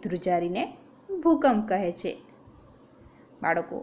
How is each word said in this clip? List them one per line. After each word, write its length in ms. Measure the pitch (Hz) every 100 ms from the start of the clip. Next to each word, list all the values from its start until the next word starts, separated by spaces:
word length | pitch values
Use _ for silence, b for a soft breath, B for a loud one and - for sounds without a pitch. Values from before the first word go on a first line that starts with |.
ધ્રુજારીને 600 | 185 175 185 175 175 190 - - - - - 381
ભૂકંપ 400 | 330 311 277 214 214
કહે 220 | 190 180
છે. 200 | 175 185 - - - - - - - - B B B B -
બાળકો, 360 | 165 165 165 -